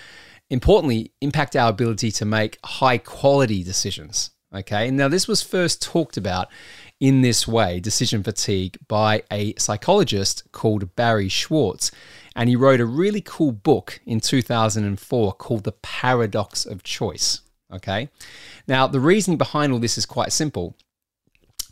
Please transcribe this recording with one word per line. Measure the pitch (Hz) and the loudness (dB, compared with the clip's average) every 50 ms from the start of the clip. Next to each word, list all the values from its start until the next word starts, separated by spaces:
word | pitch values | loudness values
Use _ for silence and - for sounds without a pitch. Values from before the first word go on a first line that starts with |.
| - - - - - - - - _ _ | -20 -20 -20 -20 -20 -20 -20 -20 _ _
Importantly, | 131 123 - 151 196 214 160 143 117 113 113 - - _ | -6 -2 2 4 4 4 4 2 0 -2 -2 -6 -8 _
impact | 139 147 139 156 147 131 - | -4 -2 0 0 -2 0 0
our | 139 120 113 | 2 2 2
ability | 104 104 123 117 113 98 - 110 101 | 2 2 0 -2 0 -2 -2 -4 -2
to | - 110 | -2 -2
make | 107 110 110 107 107 - - - | 0 0 0 0 -2 -4 -10 -14
high | - - - 135 127 123 117 | -14 -4 0 2 2 2 0
quality | - - - - - 139 139 139 135 113 107 95 90 | -2 -8 -8 0 2 4 4 4 4 2 0 -2 -4
decisions, | 90 92 - - 101 - - 78 87 - - - - - _ _ _ - | -4 -4 -4 -4 -4 -8 -10 -12 -8 -6 -6 -6 -6 -10 _ _ _ -12
okay? | 98 95 - 104 104 113 127 | -12 -8 -4 -2 -2 0 0
Now, | 131 135 139 139 | 2 2 2 2
this | 151 190 - | 2 0 0
was | - 214 165 - | 0 -2 -2 -2
first | - - 185 180 156 - - - | -2 -2 0 0 0 -2 -4 -6
talked | - - 170 156 - - | -2 -2 -2 -2 -2 -4
about | 113 92 101 90 92 92 - - - - - - - - - _ _ | -6 -4 -2 -2 -4 -4 -6 -10 -18 -20 -20 -20 -20 -20 -20 _ _
in | 135 135 135 131 | 2 4 6 6
this | 127 123 110 - - - | 4 4 2 2 0 0
way, | 113 113 107 90 90 90 | 2 2 2 2 0 -4
decision | 87 107 - - 127 - - 107 92 | -4 -4 -2 -2 0 0 -2 -2 -2
fatigue, | 95 87 - - - 104 92 92 92 - - - | -4 -4 -4 -2 -2 -2 -2 -2 -4 -8 -12 -8
by | - 107 104 107 107 107 107 - _ | -4 0 2 2 2 2 0 -2 _
a | 104 104 104 107 - - | -6 -4 -4 -4 -4 -2
psychologist | - - 107 104 - - 190 208 180 117 - 98 95 - - - - _ - | -2 -2 -2 -2 0 2 2 4 4 2 0 -2 -2 -2 -4 -6 -10 _ -8
called | - - 113 107 104 95 90 - | -2 0 0 0 0 -2 -4 -2
Barry | - 120 117 113 107 98 95 | 0 2 2 2 2 0 -2
Schwartz. | - - - - 160 156 131 95 - - - - - - - - - - - - - | -2 -4 -2 0 0 0 0 0 -2 -4 -6 -6 -6 -10 -18 -20 -20 -20 -20 -14 -4
And | - 117 120 | 0 2 2
he | 123 | 4
wrote | 120 131 135 135 123 | 6 6 6 6 6
a | 120 | 4
really | 113 120 147 185 208 208 214 | 0 0 0 0 0 0 -2
cool | - - - - 165 143 | -6 -8 -2 0 0 0
book | 117 104 - 160 135 - - - - - _ | 0 0 2 2 2 2 2 -4 -16 -16 _
in | - 117 110 | -4 -4 -2
two | - - - 135 | -2 0 0 0
thousand | 117 - 120 117 110 110 104 110 104 | 0 0 0 0 0 0 0 0 -2
and | 101 101 - | -2 -4 -6
four | - - 135 123 110 95 92 | -6 -4 0 0 0 0 -2
called | - - - 120 110 101 | -6 -6 -6 -6 -4 -4
The | - - | -6 -10
Paradox | _ - - - - - 127 131 120 113 104 101 110 101 - - - - | _ -12 -12 -8 -2 0 0 2 2 0 0 0 -2 -4 -4 -6 -8 -8
of | - 104 90 - | -8 -10 -12 -10
Choice, | - - - - 98 80 85 - - - - - _ _ _ _ _ - | -10 -8 -6 -6 -6 -4 -4 -2 -2 -2 -4 -8 _ _ _ _ _ -16
okay? | 92 - 101 98 104 131 147 - _ - - - - - - - - _ - | -12 -8 -6 -4 -4 -6 -8 -12 _ -20 -20 -20 -20 -20 -20 -20 -14 _ -2
Now, | 131 131 135 | 2 2 2
the | 131 143 135 | 2 2 2
reason | 123 160 185 220 190 - 165 | 4 4 4 4 4 2 0
behind | 123 110 - - 151 147 143 131 | 0 0 0 0 0 2 2 2
all | 117 | 0
this | 117 113 - - | 0 -2 -2 -4
is | - | -6
quite | - - 127 113 101 - | -4 -4 -4 -2 -2 -2
simple. | - 160 151 - 98 87 85 - - _ _ _ _ _ _ _ _ _ _ _ _ _ _ _ - - - | -2 -2 -2 -4 -6 -6 -8 -10 -14 _ _ _ _ _ _ _ _ _ _ _ _ _ _ _ -16 -12 -8